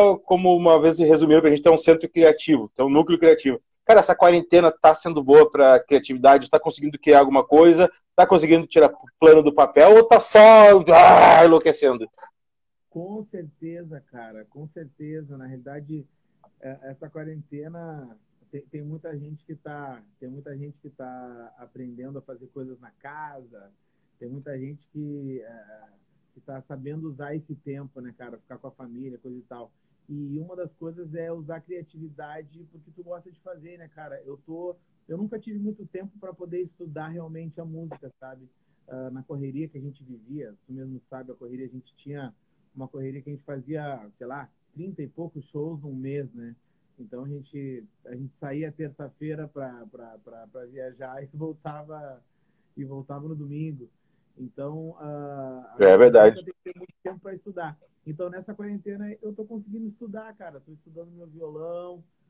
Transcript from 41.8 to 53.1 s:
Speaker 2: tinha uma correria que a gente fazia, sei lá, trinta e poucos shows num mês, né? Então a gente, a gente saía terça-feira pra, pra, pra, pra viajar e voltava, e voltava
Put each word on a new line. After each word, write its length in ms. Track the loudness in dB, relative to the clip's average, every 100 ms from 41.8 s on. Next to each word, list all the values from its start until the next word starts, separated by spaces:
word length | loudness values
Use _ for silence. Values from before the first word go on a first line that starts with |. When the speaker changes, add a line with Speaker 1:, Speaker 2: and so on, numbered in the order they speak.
| _ _
Speaker 2:
tinha 360 | -20 -20 -20 _ _ _ _
uma 140 | -20 -20
correria 340 | -20 -20 -20
que 80 | -20
a 40 |
gente 100 | -20
fazia, 640 | -20 -20 -18 -18 -16 -20 -20 _
sei 100 | -20
lá, 220 | -20 -20 _ _
trinta 280 | -20 -20 -20
e 60 | -20
poucos 360 | -20 -20 -20 -20
shows 360 | -18 -18 -18
num 120 | -20 -20
mês, 360 | -16 -16 -18
né? 220 | -20 -20 _ _ _ _ _
Então 260 | -20 -20 -20
a 20 |
gente, 560 | -20 _ -20 -20 -20 -20 _ _
a 100 | -20
gente 180 | -20 _
saía 320 | -18 -16 -18
terça-feira 760 | -18 -20 -20 -20 _ -18 -18 -20
pra, 380 | -20 -20 -20 -20
pra, 300 | -20 -20 _
pra, 280 | _ -20 _
pra 180 | -20 -20
viajar 560 | -20 -20 -20 -20 -20
e 60 | -20
voltava, 880 | -18 -18 -18 -20 -20 -20 -20 -20 -20 _ _ _ _ _ -20
e 80 | -20
voltava 420 | -20 -20